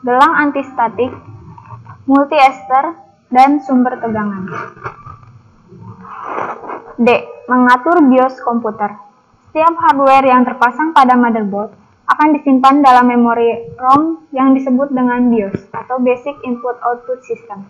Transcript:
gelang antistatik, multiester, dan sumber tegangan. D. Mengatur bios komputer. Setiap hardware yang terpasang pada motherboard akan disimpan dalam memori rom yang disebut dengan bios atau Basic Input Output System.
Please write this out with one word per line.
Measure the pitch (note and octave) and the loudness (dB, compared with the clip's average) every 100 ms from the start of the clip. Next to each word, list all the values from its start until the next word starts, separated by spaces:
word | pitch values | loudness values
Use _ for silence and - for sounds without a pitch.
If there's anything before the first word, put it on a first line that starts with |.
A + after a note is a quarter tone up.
| B3 | 0
gelang | B3 D4 - | 2 2 2
antistatik, | D4 C4+ - - A#3 - B3+ - - - - - - - - - - | -2 -4 -8 -6 -6 -4 -6 -6 -20 -20 -20 -20 -20 -20 -20 -14 0
multiester, | C4+ C#4+ D#4 C4 C4 - B3+ D#4 E4 - _ _ | 2 2 4 2 2 -2 -2 -2 -8 -20 _ _
dan | B3 C4+ D4 | 2 4 2
sumber | - B3+ B3 B3 | 0 0 0 -2
tegangan. | A3+ G#3+ G#3 G3 F#3 - - - - - - - - - _ _ _ - - - - - - - - - - - - - | -6 -6 -6 -8 -10 -12 -14 -14 -16 -16 -20 -20 -20 -20 _ _ _ -20 -20 -20 -18 -16 -12 -10 -10 -12 -14 -16 -16 -2
D. | A#3+ A#3 - - - | 2 2 -2 -18 -4
Mengatur | B3+ B3 B3 D#4+ F4 C#4 | 0 2 2 2 2 4
bios | B3+ B3+ C4 | 4 2 -2
komputer. | - A#3 A3+ G#3 G#3 G#3 - _ _ _ _ | -6 -4 -6 -6 -8 -8 -20 _ _ _ _
Setiap | D#4 D#4+ E4 | 0 0 2
hardware | - C#4 C4+ C4+ C4 | 0 2 4 4 4
yang | B3+ A#3+ | 2 2
terpasang | A#3+ A#3+ A#3+ D#4+ | 0 -2 0 0
pada | D#4+ B3+ B3 | 2 4 4
motherboard | A#3+ A3+ G#3 G3 G#3+ - _ _ - | 2 0 -4 -6 -8 -14 _ _ -6
akan | - D#4 D4 | 0 2 2
disimpan | C#4+ C4 C4 C#4+ C4+ | 2 2 4 4 6
dalam | B3 B3 | 6 4
memori | A#3+ A#3 A#3 A#3 A3+ - - | 2 0 2 0 -2 -10 -6
rom | B3+ C#4 D#4+ D#4+ _ | 2 2 2 -6 _
yang | C4+ C4+ | -2 2
disebut | C4+ C4 B3 C#4+ | 2 0 -2 -2
dengan | B3+ B3 B3 B3 | -2 -2 0 0
bios | A#3 G3 G3+ - | 0 -2 -8 -12
atau | A3+ - B3+ | -16 -8 -4
Basic | B3 B3 C#4+ C#4+ B3+ | -2 -2 -6 -12 -10
Input | A#3+ B3 A#3+ | -8 -8 -6
Output | A#3+ A#3+ - B3+ - | -6 -8 -8 -12 -10
System. | A3+ - G3 G3 | -14 -12 -18 -20